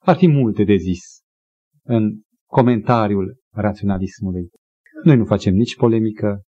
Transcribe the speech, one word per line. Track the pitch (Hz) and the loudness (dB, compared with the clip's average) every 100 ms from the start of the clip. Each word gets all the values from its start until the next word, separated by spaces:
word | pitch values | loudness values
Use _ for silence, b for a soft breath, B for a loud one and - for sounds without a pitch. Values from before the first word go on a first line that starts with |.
Ar | - - | 2 4
fi | 180 | 4
multe | 143 117 104 | 4 0 0
de | 101 98 | 2 2
zis | 92 87 - - _ _ _ _ _ _ | 0 -6 -8 -20 _ _ _ _ _ _
în | - 117 107 107 _ _ _ | -4 -2 -2 -4 _ _ _
comentariul | 139 123 120 104 120 107 101 95 - _ | 0 2 0 0 0 0 -2 -4 -10 _
raționalismului. | 107 104 101 101 95 95 - 98 90 87 _ _ _ _ 311 | -4 -4 -4 -4 -4 -6 -8 -8 -8 -10 _ _ _ _ 0
Noi | 196 131 | 2 4
nu | 104 | 2
facem | 104 - | -2 0
nici | 95 117 - | 0 -2 0
polemică | 120 113 110 107 104 101 _ | 0 0 -2 -4 -6 -6 _